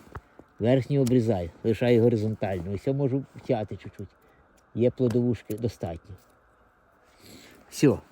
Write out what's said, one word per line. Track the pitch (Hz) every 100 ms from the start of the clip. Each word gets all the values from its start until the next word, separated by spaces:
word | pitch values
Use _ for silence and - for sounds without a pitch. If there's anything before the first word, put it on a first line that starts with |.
| - - - - _ -
Верхню | 110 135 - 143
обрізаю. | 123 127 113 95 85 -
Лишаю | 113 107 120 117
горизонтальну. | 120 117 110 107 95 95 85
Ось | 101 139
я |
можу | 135 139 135 131 120
втягти | - 120 104 98
чуть-чуть. | 104 - 98 _ _ _ _ _ _
Є | 101 123
плодовушки | - 123 120 120 120 -
достатньо. | 110 117 - 90 82 - 92 _ _ _ _ _ _ _ _ _ _ - - - - -
Все, | - 139 90 -